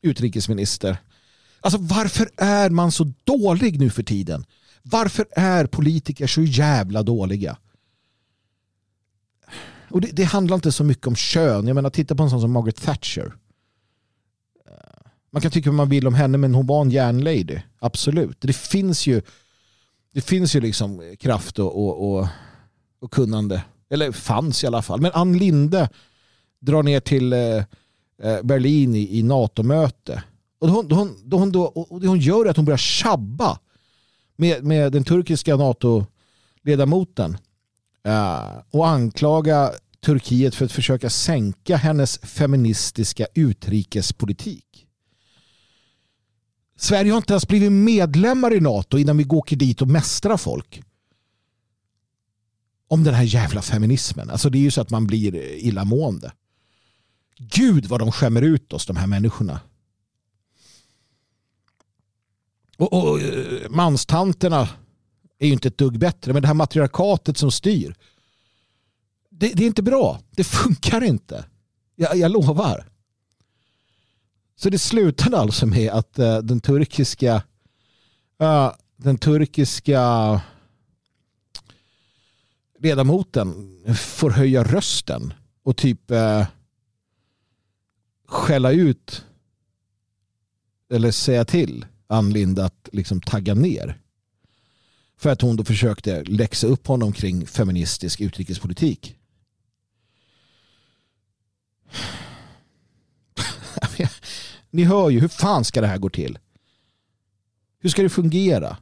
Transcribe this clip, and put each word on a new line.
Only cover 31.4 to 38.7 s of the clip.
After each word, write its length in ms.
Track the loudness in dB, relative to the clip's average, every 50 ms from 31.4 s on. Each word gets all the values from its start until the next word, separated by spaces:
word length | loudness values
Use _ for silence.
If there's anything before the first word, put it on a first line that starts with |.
| 2 2
då, 120 | 2 0 0
och, 280 | 0 -4 -8 -12 _
och 100 | -12 -4
det 60 | 0
hon 120 | 2 2 2
gör 260 | 2 2 2 4 2
är 40 | 2
att 60 | 2
hon 100 | 2 2
börjar 120 | 2 2
tjabba 840 | 0 0 -2 -2 0 0 0 0 0 -2 -8 -6 -4 -2 -2 -2 -4 _ _ _ _ _ _ _ _ _ _ _ _ _ _ _
med, 280 | 0 0 0 0 0 0
med 280 | 0 2 2 2 2
den 120 | 2 0 2
turkiska 520 | 2 2 0 2 0 -2 -2 0 0 2
nato-ledamoten, 1800 | 2 2 0 0 _ 0 2 2 2 0 -4 _ _ _ _ _ _ _ _ _ _ _ 0 2 2 4 2 2 0 0 -2 _ -6 -4 -4 -4 -10 _ _ _ _ _ _ _ _ _ _ _ _ _
eh, 460 | -2 -2 0 0 -2 -4 -6 -8 -12 -16 -18 -18 _